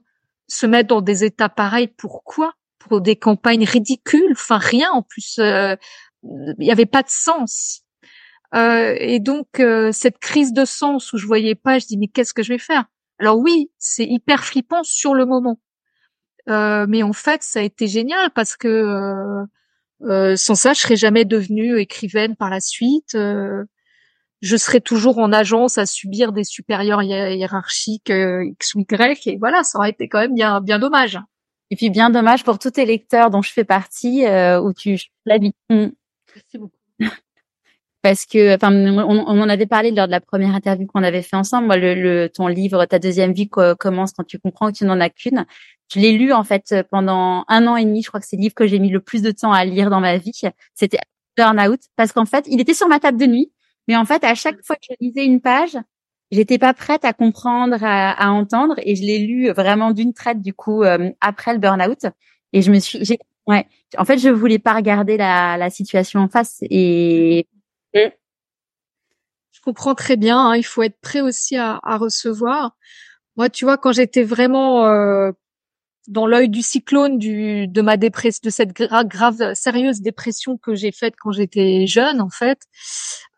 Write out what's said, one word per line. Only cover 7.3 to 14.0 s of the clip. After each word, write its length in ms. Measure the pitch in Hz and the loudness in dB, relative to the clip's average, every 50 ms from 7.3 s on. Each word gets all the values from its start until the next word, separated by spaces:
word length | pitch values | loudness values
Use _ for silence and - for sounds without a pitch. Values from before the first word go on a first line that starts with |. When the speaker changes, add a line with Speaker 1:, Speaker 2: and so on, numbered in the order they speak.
| 330 320 247 214 - - - - - - _ _ _ _ _ _ _ - _ _ _ _ _ - - | -2 -2 -4 -6 -8 -8 -10 -10 -10 -14 _ _ _ _ _ _ _ -20 _ _ _ _ _ -4 0
Speaker 1:
Euh, 400 | 226 233 233 233 226 226 220 - - | 0 2 2 2 0 0 -2 -2 -2
et 200 | - - 240 233 | -2 -2 -2 -2
donc, 400 | 202 262 277 294 285 _ - - | 0 -2 -4 -4 -6 _ -2 0
euh, 320 | 254 233 226 220 220 220 | 2 2 2 2 0 0
cette 260 | 214 - - 247 - | -2 0 0 0 -2
crise 360 | - - - - 302 285 262 226 | -2 -8 -2 0 2 2 2 2
de 120 | 269 269 | 0 0
sens 480 | - - - 302 294 285 262 - - - | 0 -2 -4 -2 -2 -2 -2 -6 -6 -8
où 40 | |
je 100 | 214 190 | -6 -2
voyais 280 | 208 220 214 220 220 220 | 0 0 0 0 0 -2
pas, 220 | - - 262 262 | -2 0 0 0
je 80 | 262 - | 0 0
dis, « 120 | - 220 202 | -4 -4 -4
Mais 80 | 208 | -4
qu'est-ce 260 | 202 - - 240 - - | -4 -2 -2 -2 -2 -2
que 80 | 240 | -6
je 100 | 214 214 247 | -4 -4 -4
vais 60 | 240 | -6
faire ? » 260 | - - 320 277 226 _ _ _ _ _ _ - | -4 -2 -2 -2 -2 _ _ _ _ _ _ 0
Alors 180 | 202 214 220 | 2 2 4
oui, 320 | 226 254 339 339 330 285 - _ | 4 4 2 2 2 0 -2 _
c'est 280 | - - - - - | -12 -10 -8 -4 -4